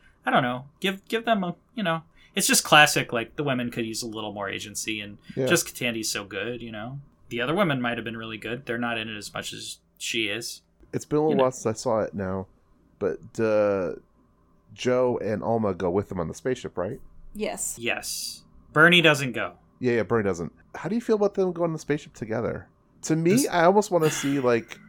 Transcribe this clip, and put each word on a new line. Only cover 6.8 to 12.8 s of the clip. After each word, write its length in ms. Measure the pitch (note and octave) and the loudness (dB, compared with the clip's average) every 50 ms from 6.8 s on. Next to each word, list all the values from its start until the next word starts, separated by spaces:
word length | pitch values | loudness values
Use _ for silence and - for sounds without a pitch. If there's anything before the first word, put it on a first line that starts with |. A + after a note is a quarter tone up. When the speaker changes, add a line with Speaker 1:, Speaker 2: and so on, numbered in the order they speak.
| G#2+ B2 C3+ C#3 - - _ _ - - | -10 -10 -12 -14 -16 -18 _ _ -16 -10
Speaker 1:
The 100 | A#2 A#2+ | -6 -4
other 140 | A#2+ C3 D#3+ | -2 0 2
women 260 | G3+ G3+ D#3+ C#3 B2+ | 2 2 2 2 0
might 180 | B2 A#2+ A#2+ A#2 | 0 -2 -4 -4
have 60 | G#2 | -6
been 120 | A#2 A2+ | -8 -10
really 220 | A2+ A2+ A2+ A2 G#2+ | -10 -10 -12 -12 -10
good. 280 | - A2 A#2+ C3 C3 | -8 -8 -8 -8 -6
They're 120 | - A#2+ A#2 | -6 -4 -4
not 200 | A#2+ A#2+ A#2 A2+ | -2 -4 -4 -4
in 100 | A2 A2+ | -6 -8
it 80 | A2 | -10
as 160 | G#2 G2 - - | -12 -12 -10 -10
much 180 | G#2 G2 - | -10 -10 -10
as 260 | A2 G#2 A2 - - - _ _ _ | -12 -12 -14 -14 -16 -16 _ _ _
she 280 | - - - - A2+ A2 | -10 -8 -4 -2 -2 -2
is. 340 | G2+ G2+ A#2 A#2+ - - - _ _ _ _ - - | -2 -4 -6 -6 -10 -12 -14 _ _ _ _ -18 -8
Speaker 2:
It's 120 | - B2 - | -8 -8 -4
been 100 | - D3 | -2 0
a 40 | D3+ | 2
little 80 | D3+ D#3 | 2 2
Speaker 1:
You 60 | D3 | 4
know. 60 | C3+ C3 | 4 4
Speaker 2:
while 80 | C3 | 2
since 260 | B2+ - - A2+ A2 - | 2 -2 -4 -4 -4 -2
I 20 | |
saw 200 | - C3 A2+ G#2+ | -2 0 0 0
it 120 | G2 - | 0 -2
now, 340 | - G2 G2 F#2 F#2+ F#2+ F#2 - _ _ _ _ _ _ | -4 -6 -4 -4 -4 -6 -6 -10 _ _ _ _ _ _